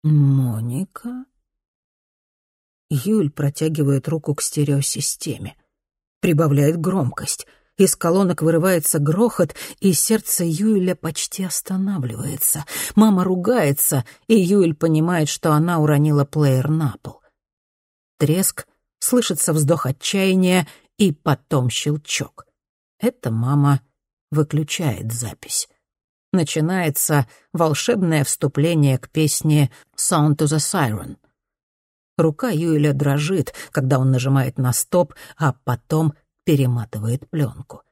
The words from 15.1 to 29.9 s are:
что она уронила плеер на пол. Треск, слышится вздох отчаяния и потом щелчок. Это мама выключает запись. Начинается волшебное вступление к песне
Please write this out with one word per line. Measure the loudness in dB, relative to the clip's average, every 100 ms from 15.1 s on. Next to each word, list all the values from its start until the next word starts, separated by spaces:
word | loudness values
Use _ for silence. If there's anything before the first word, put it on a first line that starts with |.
| 0 -2
что | -2 2
она | 2 2 2
уронила | 2 4 4 2
плеер | 0 2 2 2 0
на | 0 -2 -4
пол. | -16 -18 _ _ _ _ _ _ _ _ _ _
Треск, | -6 -4 -4 -8 -20 _ _ _
слышится | -2 -2 -2 -4 -2
вздох | -2 0 0 -2
отчаяния | -6 -4 -2 0 2 2 2 -2 -12 _ 0
и | 0
потом | 0 -2 -2 _ -2 0
щелчок. | -2 -4 -6 -6 -8 -8 -14 _ _ _ _ _ _
Это | -4 -2 -4
мама | -2 0 2 2 2 _ _ _ _ _
выключает | -2 0 -2 -4 -4 -4 -4 -8
запись. | -8 -8 -12 -8 -8 -8 _ _ _ _ _ _
Начинается | -2 0 -2 -2 0 -2 -2 0 0 -2 -10 _
волшебное | -2 0 0 -2 0 0 0
вступление | 0 -2 -2 0 0 4 2 2
к | -2
песне | -2 0 0 2 2 2 -2 _